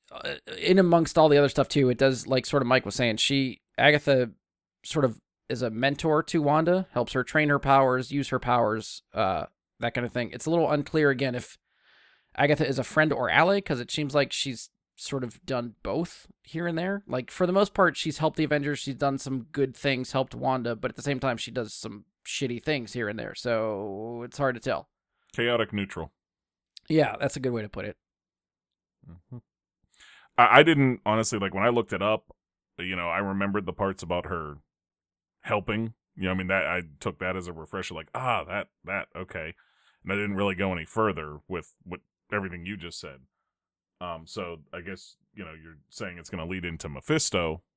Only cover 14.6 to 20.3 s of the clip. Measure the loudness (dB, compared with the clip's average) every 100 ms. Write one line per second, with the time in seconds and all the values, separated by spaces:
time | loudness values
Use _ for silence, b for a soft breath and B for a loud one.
14.6 | -12 _ _ -14 -6 -6 -6 -10 -6 -6
15.6 | -6 -8 -4 -2 -2 -8 -20 _ -12 -6
16.6 | -4 -2 -2 -4 -4 -6 -4 0 2 4
17.6 | 2 4 2 2 -4 0 -2 0 0 0
18.6 | -2 -4 -6 -2 -2 -2 -4 -8 -6 -2
19.6 | -2 0 -2 -2 -2 -2 -2